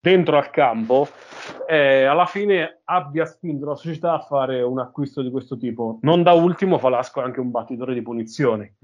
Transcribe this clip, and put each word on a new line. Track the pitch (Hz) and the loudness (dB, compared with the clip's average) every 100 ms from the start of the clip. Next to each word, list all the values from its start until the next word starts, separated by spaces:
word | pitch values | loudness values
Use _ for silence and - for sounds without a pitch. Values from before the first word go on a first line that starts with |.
dentro | 170 185 160 | 6 4 6
al | 147 139 | 2 2
campo, | - 135 113 113 131 143 - - - - - | 2 2 0 2 2 2 -6 -20 -18 -16 -14
eh, | - 156 139 135 | 0 2 4 4
alla | 135 156 | 4 2
fine | 175 196 208 185 160 _ | 0 0 0 0 0 _
abbia | - 175 147 151 | -4 -4 -2 -4
spinto | 160 _ 175 143 147 | -4 _ -10 -8 -6
la | |
società | 143 165 160 170 | -8 -8 -4 -2
a | 156 | -2
fare | - 139 131 127 | -2 -2 -2 -2
un | 123 131 | -2 -4
acquisto | 123 - 139 - | -6 -8 -8 -6
di | 127 | -6
questo | 131 131 | -6 -8
tipo. | 127 123 113 113 113 | -8 -8 -6 -6 -2
Non | 143 175 | 2 4
da | 170 | 6
ultimo, | 170 175 170 190 156 | 6 4 0 0 2
Falasco | 127 123 127 - | 2 0 -2 -6
è | |
anche | 123 123 | -6 -6
un | 123 | -4
battitore | 117 113 123 127 | -6 -8 -10 -6
di | 123 | -6
punizioni | 110 117 113 - 131 107 101 _ | -6 -8 -8 -2 0 0 -6 _